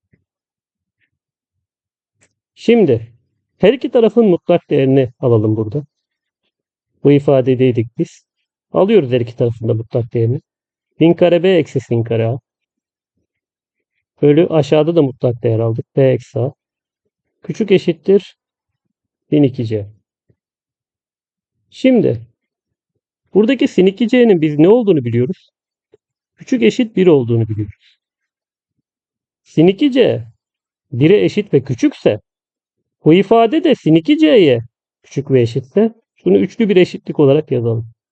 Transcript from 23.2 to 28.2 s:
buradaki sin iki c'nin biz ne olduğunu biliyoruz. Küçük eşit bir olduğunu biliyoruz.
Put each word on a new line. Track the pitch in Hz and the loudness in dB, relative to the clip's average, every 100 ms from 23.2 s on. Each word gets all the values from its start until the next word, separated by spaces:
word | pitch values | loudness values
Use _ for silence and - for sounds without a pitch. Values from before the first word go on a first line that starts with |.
| _ | _
buradaki | 185 220 269 285 | -2 0 0 -2
sin | - 185 | 0 0
iki | 196 233 | 0 -2
c'nin | 254 240 180 | 2 2 2
biz | 151 147 | 0 2
ne | 165 | 4
olduğunu | 240 208 165 | 4 2 -2
biliyoruz. | 120 117 127 185 _ _ _ _ _ _ _ _ _ | -2 -2 -4 -6 _ _ _ _ _ _ _ _ _
Küçük | _ - 254 | _ -6 -2
eşit | 226 - 233 - | 0 0 -4 0
bir | 180 | 2
olduğunu | 147 120 117 107 | 2 2 -2 -2
biliyoruz. | 104 104 - _ _ _ _ | -6 -10 -14 _ _ _ _